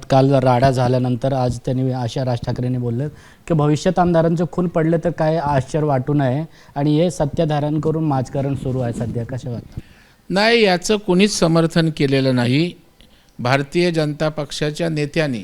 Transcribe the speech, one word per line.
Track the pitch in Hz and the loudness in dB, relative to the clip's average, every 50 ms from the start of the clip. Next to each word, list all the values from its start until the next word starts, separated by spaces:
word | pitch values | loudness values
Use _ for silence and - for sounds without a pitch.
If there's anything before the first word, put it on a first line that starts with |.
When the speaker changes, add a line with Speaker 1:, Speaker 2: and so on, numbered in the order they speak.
| - - | 0 2
Speaker 1:
काल | 135 135 135 135 139 | 4 4 6 6 4
राडा | 135 127 131 123 120 131 139 | 4 4 4 4 4 4 2
झाल्यानंतर | 127 127 127 123 127 127 127 127 123 117 - 135 | 2 2 2 2 2 0 0 0 -2 -2 -2 -2
आज | 139 131 127 127 120 120 - | 0 0 0 -2 -2 -4 -6
त्यांनी, | 139 127 127 131 131 | -4 -4 -2 -2 -2
अशा | 123 127 123 113 - 147 131 | -2 -4 -4 -6 -4 -4 -2
राज | 127 123 113 - | -2 -2 -4 -4
ठाकरेंनी | - 117 - 123 127 127 123 | -6 -4 -4 -4 -4 -4 -4
बोलले | 120 120 117 120 143 151 - - - - - - - - | -4 -4 -4 -4 -4 -6 -8 -14 -20 -20 -20 -10 -4 0
की | 170 | 2
भविष्यात | 151 143 147 151 143 - 190 175 190 | 2 4 2 2 2 0 0 2 2
आमदारांचं | 175 175 170 165 160 165 175 160 180 160 | 2 4 4 4 2 2 2 0 -2 -4
खून | - - 180 175 | -2 -2 -2 -2
पडलं | - 170 160 160 170 165 - | 0 0 0 2 0 0 0
तर | 160 | -2
काय | 151 - 160 156 160 | -2 -2 0 0 0
आश्चर्य | 165 143 143 151 165 - - - 156 151 | 0 0 0 0 0 -2 -2 -2 -2 0
वाटू | 151 143 131 127 - 147 | 0 0 0 0 0 0
नये | 147 139 127 123 147 160 - - - - - - | 0 0 0 0 -2 -4 -8 -12 -20 -20 -10 -6
आणि | 143 143 151 151 151 | -2 0 2 2 2
हे | 170 180 | 2 0
सत्ताधाऱ्यांकडून | 165 - 156 143 - - 165 151 151 147 143 151 151 156 151 156 151 160 160 151 | 0 -2 -4 -2 -2 -2 -2 0 0 0 -2 -2 -2 -2 -2 -2 -2 0 0 0
राजकारण | 143 135 123 - - 139 131 139 139 | 0 0 -2 -4 -4 -4 -4 -4 -4
सुरू | - - 135 123 131 | -4 -4 -4 -4 -2
आहे | 123 117 | -2 -4
सध्या, | 117 - 123 113 110 120 113 | -4 -6 -6 -6 -6 -6 -6
कसं | 120 135 127 - 127 | -8 -8 -10 -8 -8
वाटतं? | 117 107 - - - - - - - - - _ _ _ _ - | -10 -10 -12 -12 -14 -14 -16 -16 -20 -20 -20 _ _ _ _ -4
Speaker 2:
नाही, | 175 190 214 226 233 240 214 | -2 0 2 4 4 4 4
याचं | 196 180 170 - - 214 | 4 2 2 0 -2 -2
कुणीच | 202 - - 180 180 202 208 - - | -2 0 0 2 4 4 2 2 2
समर्थन | 185 165 165 165 165 160 - 175 160 160 151 | 2 2 4 4 2 2 2 2 0 0 0
केलेलं | - 151 135 139 135 131 135 127 | 0 0 2 2 2 2 2 2
नाही. | 123 123 120 127 147 170 175 - - _ _ _ - - - _ _ _ _ _ - | 2 2 2 2 2 0 0 -4 -10 _ _ _ -20 -20 -20 _ _ _ _ _ -4
भारतीय | 110 123 135 139 143 - - 175 175 180 | 0 0 2 0 0 0 0 0 0 2
जनता | 165 160 151 147 147 147 156 156 | 2 0 0 -2 -2 -2 -2 -4
पक्षाच्या | 151 156 147 - - - 156 151 151 - 170 165 | -2 -4 -8 -8 -6 -4 -4 -4 -4 -4 -4 -4
नेत्यांनी | 160 151 147 143 - 160 156 143 123 107 | -2 -2 -4 -2 -2 -2 -2 -2 -2 -6